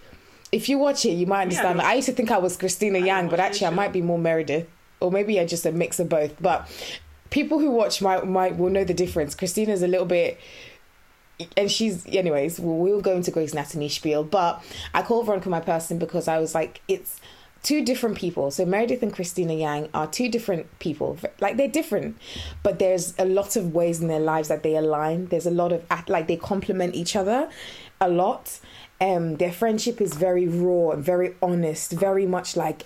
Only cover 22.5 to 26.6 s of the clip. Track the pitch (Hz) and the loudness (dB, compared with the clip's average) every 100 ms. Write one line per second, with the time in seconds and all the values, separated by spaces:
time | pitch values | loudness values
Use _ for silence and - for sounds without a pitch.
22.5 | - 202 170 185 185 180 - 190 190 196 | -4 -2 2 2 2 -2 0 2 2 0
23.5 | 226 175 165 170 165 165 156 156 160 156 | -2 0 0 0 0 0 0 2 0 0
24.5 | 151 160 156 156 151 156 170 180 170 170 | 0 0 2 2 2 0 -2 -2 0 2
25.5 | 175 175 170 - 170 - 180 165 165 - | 2 2 0 -2 -4 0 0 0 -2 -2
26.5 | 196 | -2